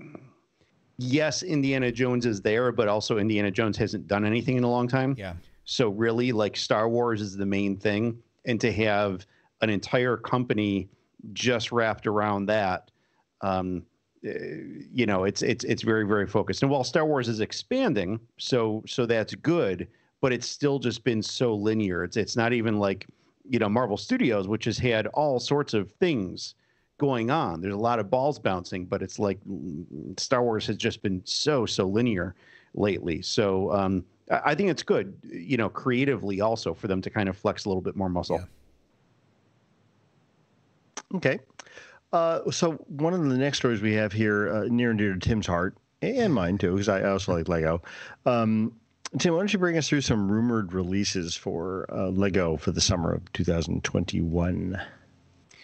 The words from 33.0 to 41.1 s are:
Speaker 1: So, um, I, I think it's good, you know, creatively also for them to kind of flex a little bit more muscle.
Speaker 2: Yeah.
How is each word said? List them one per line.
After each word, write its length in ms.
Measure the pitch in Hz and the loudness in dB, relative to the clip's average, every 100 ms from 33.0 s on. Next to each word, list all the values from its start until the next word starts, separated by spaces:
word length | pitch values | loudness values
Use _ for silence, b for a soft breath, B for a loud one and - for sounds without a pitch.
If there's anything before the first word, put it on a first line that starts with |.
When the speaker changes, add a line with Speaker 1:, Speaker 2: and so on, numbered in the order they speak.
| 87 80 | -2 -4
Speaker 1:
So, 500 | - - 101 95 95 | -2 0 2 2 2
um, 320 | 98 95 92 - _ - | 2 2 0 -4 _ -2
I, 100 | 117 143 | 0 2
I 40 | 151 | 2
think 140 | 202 | 0
it's 140 | 139 | 0
good, 300 | - 160 95 - | 0 0 -2 -10
you 320 | - - 170 123 | -14 -12 -2 0
know, 100 | 104 | 0
creatively 720 | - 131 123 139 110 98 98 | -2 0 2 2 0 -2 0
also 320 | 110 113 - | 0 0 -4
for 140 | 80 95 | -4 -2
them 140 | 95 | -2
to 80 | 95 | -2
kind 180 | 110 98 | -2 -2
of 80 | 92 | 0
flex 260 | 104 92 104 | -2 -2 -2
a 40 | |
little 120 | 92 | -2
bit 140 | 92 98 | -4 -4
more 120 | 92 | -2
muscle. 280 | 90 80 82 | -2 -2 -4
Speaker 2:
Yeah. 80 | 92 - _ _ _ _ _ _ _ _ _ _ _ _ _ _ _ _ _ _ _ _ _ _ _ - - | -6 -20 _ _ _ _ _ _ _ _ _ _ _ _ _ _ _ _ _ _ _ _ _ _ _ -18 -8